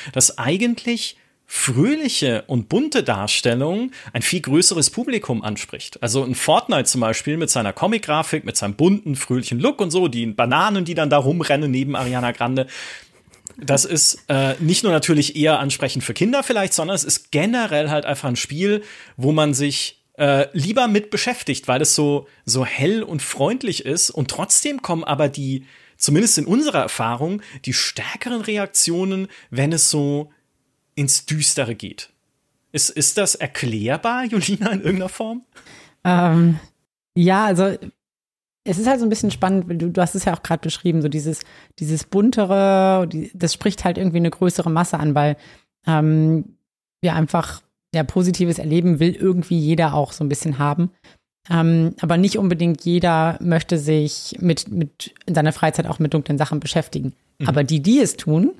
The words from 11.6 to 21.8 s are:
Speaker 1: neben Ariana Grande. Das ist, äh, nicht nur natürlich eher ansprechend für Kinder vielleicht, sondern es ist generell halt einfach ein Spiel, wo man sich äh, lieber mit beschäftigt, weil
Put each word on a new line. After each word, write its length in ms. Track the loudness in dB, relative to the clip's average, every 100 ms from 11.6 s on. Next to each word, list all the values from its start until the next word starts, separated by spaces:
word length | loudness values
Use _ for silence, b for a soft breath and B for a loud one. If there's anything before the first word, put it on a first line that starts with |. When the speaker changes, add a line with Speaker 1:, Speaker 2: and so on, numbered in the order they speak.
| 2
Speaker 1:
neben 240 | -2 -2 -4
Ariana 380 | -4 -2 -2
Grande. 340 | -2 -2 -2 -4 B B B B B _ _ -20 -8
Das 260 | 0 0
ist, 420 | 2 0 0 0 -2
äh, 260 | 0 0 0
nicht 240 | 0 2
nur 80 | 2
natürlich 440 | 2 2 2 2 0
eher 220 | 2 2
ansprechend 440 | 0 -2 -4 -4
für 100 | -6
Kinder 300 | -2 0 0
vielleicht, 300 | 0 -2 0
sondern 220 | -2 -2 -2
es 80 |
ist 280 | -2 -4 -2
generell 580 | -2 0 0 0 0 0
halt 160 | -2 -2
einfach 240 | -4 -4
ein 60 | -4
Spiel, 480 | -4 -2 0 0 -4 B B -2
wo 140 | 0
man 240 | 2 2 2
sich 420 | 0 -2 -6 -10 _ 0
äh, 280 | 2 4 2
lieber 360 | 0 0 2 2
mit 220 | 2 0
beschäftigt, 580 | -4 -4 -4 -6 -4 0
weil 140 | 0